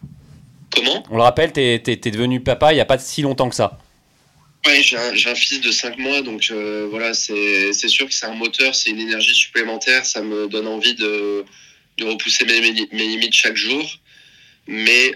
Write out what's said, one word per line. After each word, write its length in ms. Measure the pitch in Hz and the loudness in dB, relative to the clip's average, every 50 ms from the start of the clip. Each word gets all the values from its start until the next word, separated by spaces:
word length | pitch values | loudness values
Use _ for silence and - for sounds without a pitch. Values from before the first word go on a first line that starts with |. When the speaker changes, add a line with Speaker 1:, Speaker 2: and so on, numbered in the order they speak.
| - - - - - - - - - - - - - - | -20 -20 -20 -20 -20 -20 -20 -20 -20 -20 -20 -20 -10 -6
Speaker 1:
Comment ? 320 | - 135 135 131 151 196 - - | -4 -2 0 -2 -2 -4 -6 -4
Speaker 2:
On 60 | 110 | 0
le 60 | 113 120 | 4 4
rappelle, 280 | 123 123 - 160 165 | 4 6 4 2 2
t'es, 300 | 156 147 135 123 117 117 117 | 2 2 2 2 2 2 0
t'es, 140 | - 117 | -2 -2
t'es 140 | 101 - 120 | -2 -2 -2
devenu 320 | 104 107 120 123 127 123 123 | -2 0 0 0 0 0 0
papa 320 | 139 123 - 147 151 160 | 0 0 4 4 4 6
il 20 | |
y 40 | 139 | 4
a 40 | 110 | 4
pas 140 | - 135 127 | 4 2 0
si 240 | - - - - 147 | 0 -4 -6 -2 -2
longtemps 260 | 139 131 131 135 120 | -2 0 0 0 0
que 60 | - | 0
ça. 240 | - 113 98 - - - _ _ _ _ _ _ _ _ _ _ _ _ _ _ _ - | 0 0 -2 -2 -6 -20 _ _ _ _ _ _ _ _ _ _ _ _ _ _ _ 2
Speaker 1:
Ouais, 160 | - 143 139 143 | 4 4 4 4
j'ai 160 | - 127 117 | 4 2 0
un, 160 | 117 120 117 | 0 -2 0
j'ai 160 | 120 117 120 | 0 0 0
un 40 | 120 | 0
fils 280 | 117 - - 139 135 131 | 0 0 0 0 0 -2
de 100 | 120 107 | 0 0
cinq 240 | - - 120 120 | 0 -2 -4 -6
mois, 240 | 127 131 135 139 143 | -6 -4 -2 -2 -2
donc, 280 | 135 123 110 107 104 - | -2 -4 -6 -4 -4 -4
euh, 360 | 113 107 107 107 107 107 107 104 | -4 -4 -6 -4 -4 -4 -6 -6
voilà, 240 | 104 110 113 117 110 | -6 -4 -4 -4 -2
c'est, 580 | - - - 107 104 104 104 101 98 95 101 104 | -4 -4 -4 -4 -2 -2 0 0 0 0 0 0
c'est 160 | 104 - 117 | 0 0 2
sûr 180 | - - 135 | 2 2 2
que 60 | 131 - | 0 -2
c'est 140 | - 104 | -4 -4
un 80 | 110 110 | -6 -6
moteur, 400 | 110 113 - - - 135 131 131 | -4 -6 -4 0 0 0 2 2
c'est 160 | - - 107 | 0 -2 -2
une 100 | 107 107 | -4 -4
énergie 340 | 110 110 113 110 107 - - | -4 -4 -2 0 2 2 4
supplémentaire, 720 | - - - - 120 113 113 113 110 - - 127 131 131 | 4 2 2 0 -2 -2 -2 -4 -4 0 2 2 2 2
ça 160 | - - 113 | 0 -4 -4
me 260 | 104 107 107 104 107 | -4 -4 -4 -4 -4
donne 200 | 101 104 110 107 | -4 -4 -4 -4
envie 280 | 110 110 110 104 120 117 | -4 -4 -2 0 0 0
de, 480 | 117 113 104 104 104 101 101 101 101 98 - - - - - _ _ _ _ _ | 0 -2 -2 -2 -2 -2 -2 -4 -4 -6 -10 -14 -20 -20 -20 _ _ _ _ _
de 80 | - 113 | -6 -4
repousser 400 | 110 113 107 - - - - - | -4 -4 -4 -2 0 0 0 2
mes, 160 | 113 113 110 | 2 2 2
mes, 260 | 113 113 113 113 107 101 107 | 2 2 0 0 -4 -4 -4
mes 140 | 107 110 | -4 -4
limites 260 | 110 110 113 117 113 113 | -2 -2 -2 -2 2 2
chaque 240 | - - 113 110 | 4 2 2 2
jour, 260 | 107 104 110 131 143 156 151 - - _ _ - - - - - - - - _ _ _ | -2 -2 -2 -2 -2 -4 -6 -10 -14 _ _ -20 -20 -20 -20 -20 -20 -20 -20 _ _ _
mais, 480 | - 104 110 110 113 120 123 127 131 - | -10 -4 0 2 4 4 4 4 2 0